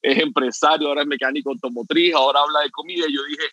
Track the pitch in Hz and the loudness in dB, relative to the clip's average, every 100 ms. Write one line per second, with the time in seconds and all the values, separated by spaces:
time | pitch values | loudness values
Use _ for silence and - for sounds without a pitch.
0 | - 135 156 190 131 - 151 156 151 143 | 2 2 2 0 -2 2 2 2 0 -2
1 | 143 139 131 143 139 123 131 120 107 160 | -2 -2 -2 -2 -6 -6 -6 -8 -2 2
2 | 170 156 135 139 147 151 147 - 160 180 | 2 4 4 4 2 0 -2 -6 -8 -4
3 | 160 139 143 147 156 | -2 -2 -6 -6 -6